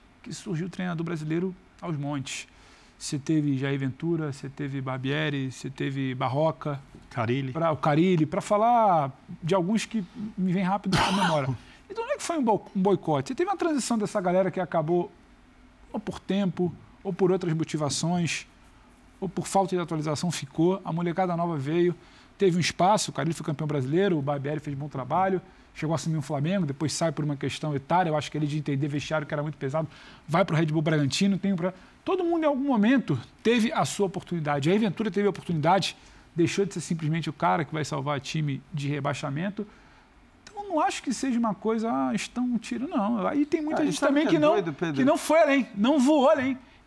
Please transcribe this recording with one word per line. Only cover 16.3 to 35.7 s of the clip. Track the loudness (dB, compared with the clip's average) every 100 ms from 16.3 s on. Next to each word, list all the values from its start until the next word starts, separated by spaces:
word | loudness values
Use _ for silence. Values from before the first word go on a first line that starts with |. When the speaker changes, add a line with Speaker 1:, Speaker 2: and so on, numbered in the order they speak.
| 0 0 0 -4 -4 -18 -12
Speaker 1:
ou | -8
por | 0 2
outras | 2 0
motivações, | -2 -2 -2 -2 -2 -2 0 -2 -4 -10 -20 -20 -20 -20 -20 -20 -10
ou | -8
por | -6 0
falta | 0 2 0
de |
atualização, | -2 -4 -2 -2 -2
ficou. | -4 -4 2 2 2
A | -2
molecada | -2 -2 0 0 0
nova | -2 -2
veio, | 0 2 2 0 -8 -20 -16 0
teve | 2 4
um |
espaço, | 0 2 4 4 0
o |
Carille | -2 -2
foi | -2 -4
campeão | -4 -2
brasileiro, | -2 0 2 2 2
o |
Barbieri | 0 -2 -4 -6
fez | -6 -8
bom | -8
trabalho, | -8 -2 2 2 0 -4 -18 -20
chegou | -6 -2
a | -2
assumir | 0 -2
um |
Flamengo, | -2 -2 0 0 -2
depois | -2 -2
sai | 0 -2
por | 0
uma | -2 -2
questão | -4 -4 -4 -4
etária, | 0 0 2
eu | 0
acho | -2
que | -2
ele | -2
de | -2
entender | -2 -2 -2
vestiário | -4 -2 -4 -4
que |
era | -4
muito | -6 -6
pesado, | -4 -2 -4 -8 -20 -18 0
vai | 2
pro | 2 2
Red | 2
Bull | 2
Bragantino, | 2 2 2 2 2 2
tem | 0
um | 0
pra-, | -2 -6 -14 -10
todo | -2 0 2
mundo | 2
em | 2
algum | 2 2
momento | 4 4 4 2 -2 -4 -2
teve | 2 4 4
a | 2 0
sua | 0 -2
oportunidade. | -2 -6 -4 0 0 4
Aí | 4
Ventura | 2 0 -2
teve | 2 0
a |
oportunidade, | 0 -2 0 4